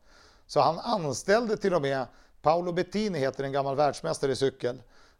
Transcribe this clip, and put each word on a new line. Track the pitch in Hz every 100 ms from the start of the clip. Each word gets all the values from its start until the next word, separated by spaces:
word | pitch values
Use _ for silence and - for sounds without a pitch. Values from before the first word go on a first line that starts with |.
| _ - - _ -
Så | 147
han | 135 170
anställde | 240 220 151 120 - 220 226 214
till | 196
och | 175
med, | 139 135 120 - - -
Paolo | 147 170 180
Bettini | 170 175 208 214 165
heter | 135 135
en | 139
gammal | 139 139 135
världsmästare | 143 - 165 156 139
i | 123
cykel. | 135 - 120 127 - - -